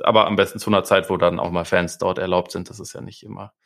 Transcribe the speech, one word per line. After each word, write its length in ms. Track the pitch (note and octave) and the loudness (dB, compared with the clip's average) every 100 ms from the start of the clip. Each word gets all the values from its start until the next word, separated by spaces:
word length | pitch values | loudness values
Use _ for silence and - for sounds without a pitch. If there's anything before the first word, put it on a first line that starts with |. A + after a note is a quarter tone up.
Aber 220 | - A2 G#2 | 2 4 4
am 100 | G2+ | 4
besten 220 | G2 G#2+ | 0 0
zu 120 | - | 0
einer 140 | G2+ | 0
Zeit, 260 | - G2 F#2 | 4 2 2
wo 60 | F#2 | 0
dann 220 | F2 F2 | 2 0
auch 120 | F2 | -2
mal 140 | F2 | -4
Fans 340 | E2+ F#2 F2 - | 0 0 0 -2
dort 200 | F2+ F#2 | -4 -2
erlaubt 340 | F#2 F2+ F2+ | 0 -2 -2
sind. 180 | F#2 F2+ | -8 -10
Das 100 | G#2 | -14
ist 120 | - | -16
ja 60 | - | -14
nicht 240 | - - | -16 -16
immer, 280 | G#2 G#2+ G2+ _ | -18 -16 -16 _